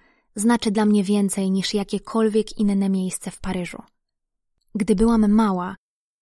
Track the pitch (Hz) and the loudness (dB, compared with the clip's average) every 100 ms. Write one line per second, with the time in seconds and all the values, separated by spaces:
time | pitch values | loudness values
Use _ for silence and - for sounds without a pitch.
0 | _ _ _ - 214 240 220 202 208 208 | _ _ _ -2 2 2 0 0 2 2
1 | 190 208 196 196 190 190 180 208 196 196 | 2 0 0 -2 -2 -2 -2 -4 -4 -8
2 | - 226 220 214 208 - 202 196 196 190 | -4 0 0 0 -2 -2 0 0 0 0
3 | 185 - - - 196 190 170 - - _ | -4 -6 -10 -10 -6 -6 -8 -12 -20 _
4 | _ _ _ _ _ _ _ 190 202 196 | _ _ _ _ _ _ _ -6 0 2
5 | 226 214 214 214 214 185 180 190 _ _ | 4 4 4 4 2 0 -6 -10 _ _
6 | _ _ | _ _